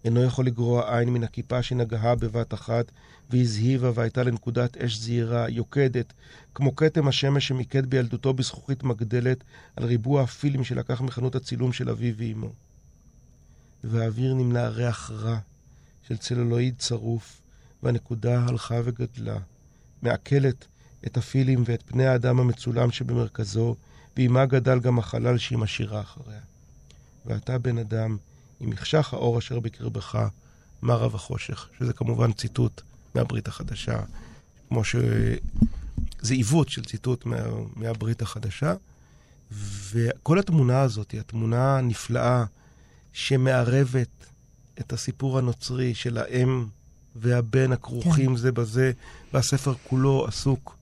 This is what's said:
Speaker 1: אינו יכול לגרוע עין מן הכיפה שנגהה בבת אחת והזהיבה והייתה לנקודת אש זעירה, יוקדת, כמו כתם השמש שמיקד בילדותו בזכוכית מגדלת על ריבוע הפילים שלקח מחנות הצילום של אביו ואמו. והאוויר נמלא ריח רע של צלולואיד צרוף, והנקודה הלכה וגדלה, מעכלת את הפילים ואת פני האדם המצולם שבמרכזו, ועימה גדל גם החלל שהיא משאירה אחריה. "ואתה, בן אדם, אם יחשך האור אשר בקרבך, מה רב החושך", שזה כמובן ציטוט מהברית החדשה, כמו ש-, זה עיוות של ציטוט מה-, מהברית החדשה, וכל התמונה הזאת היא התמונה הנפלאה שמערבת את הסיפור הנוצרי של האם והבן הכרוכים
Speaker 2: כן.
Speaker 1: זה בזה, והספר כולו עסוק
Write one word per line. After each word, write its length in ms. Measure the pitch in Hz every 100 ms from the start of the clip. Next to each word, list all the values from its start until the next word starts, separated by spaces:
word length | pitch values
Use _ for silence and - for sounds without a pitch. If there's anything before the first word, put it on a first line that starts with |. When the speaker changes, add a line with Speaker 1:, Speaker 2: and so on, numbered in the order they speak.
| 117
Speaker 1:
אינו 180 | 117
יכול 220 | 123 123 127
לגרוע 520 | 117 117 120 113 120
עין 100 | 120
מן 140 | 123
הכיפה 400 | 113 - - 127
שנגהה 520 | - 123 117 113 113 120
בבת 380 | 117 113 113
אחת 380 | 107 - 117 120 - - - -
והזהיבה 640 | 123 120 104 117 131 123 117
והייתה 280 | 113 127
לנקודת 540 | 123 117 - 123 123 123
אש 200 | 120 110
זעירה, 520 | 117 120 117 117 117
יוקדת, 640 | 117 110 143 135 123 117 - - - - -
כמו 200 | 139 139
כתם 320 | 156 156 147
השמש 400 | - 139 139 -
שמיקד 380 | 131 120 139 131
בילדותו 480 | 131 120 123 135
בזכוכית 500 | 131 127 - - 131
מגדלת 600 | 135 110 113 123 123 123 - - - -
על 80 | 117
ריבוע 360 | 117 120 143
הפילים 400 | 123 - 147 139
שלקח 380 | 127 123 123 123
מחנות 340 | 131 120 127 131
הצילום 380 | - 120 127
של 160 | 123 123
אביו 240 | 110 120 110
ואמו. 320 | 117 110 110 110 _ - - - - - - - - - _ _
והאוויר 500 | 113 113 113 110 131
נמלא 260 | 131 123 120
ריח 520 | 117 110 120 110 -
רע 260 | 110 110 113 - - - - - - -
של 100 | 113
צלולואיד 580 | - 123 120 120 127 120
צרוף, 640 | - 113 113 117 - - _ - - _
והנקודה 580 | - 120 - 117 113 123 120
הלכה 340 | 123 - 117
וגדלה, 540 | 120 117 120 - 110 107 92 _ - _ - -
מעכלת 680 | 120 117 - 139 135 123 - _ - - -
את 100 | 127
הפילים 460 | - 135 131 127 120
ואת 160 | 117 -
פני 200 | 123 131
האדם 340 | 127 123 123
המצולם 520 | 123 117 - 117 120
שבמרכזו, 840 | - 123 120 113 - 104 104 117 120 - - - -
ועימה 280 | 127 123 135
גדל 340 | 131 123 127
גם 200 | 123 123
החלל 380 | 107 117 117 123
שהיא 200 | - 117
משאירה 420 | 107 - 107 107
אחריה. 380 | 104 - 120 104 - - - - - - - - 113
"ואתה, 320 | 107 - 123
בן 200 | 120 117
אדם, 400 | 110 110 110 104 - - - -
אם 120 | 113
יחשך 400 | 104 - 156 -
האור 240 | - 120 117
אשר 200 | - 120
בקרבך, 680 | 117 - 120 104 - 107 110 - - - _ -
מה 140 | 120 117
רב 200 | 117 107
החושך", 540 | - - - - - -
שזה 140 | 123
כמובן 380 | - 117 117 117
ציטוט 500 | 107 107 - 117 - - - - 123
מהברית 320 | 117 117 -
החדשה, 520 | - - - - 113 98 - - - _ - -
כמו 140 | 120
ש-, 120 | 104 120 120 113 110 117 - - - - - - - -
זה 120 | 113
עיוות 360 | 131 107 160 143
של 140 | -
ציטוט 420 | 110 107 127 123 120
מה-, 100 | 120 113 110 110 -
מהברית 460 | 113 110 110 117
החדשה, 520 | 107 110 101 - 151 190 - - - - _ - - 104 101 101 95
וכל 480 | 113 117 - - 175
התמונה 420 | 196 160 123 127
הזאת 300 | 135 107 104
היא 80 | 107
התמונה 580 | - 113 113 120 131 135
הנפלאה 640 | 123 110 - 120 120 123 110 _ - - - - -
שמערבת 960 | - - 135 131 127 120 135 131 131 127 - - - - _ - -
את 140 | -
הסיפור 440 | 123 - - 135 131
הנוצרי 560 | 123 117 - 127 127 110
של 220 | 123 117
האם 480 | - 123 131 127 113 - - - - 117
והבן 560 | 117 123 117 131 131
הכרוכים 580 | 123 - 123 170 156 131
Speaker 2:
כן. 60 | 123
Speaker 1:
זה 160 | 127
בזה, 400 | 120 113 117 131 123 - - -
והספר 400 | 135 120 139 139 123 -
כולו 380 | 131 139 135 113
עסוק 500 | - 139 131 - -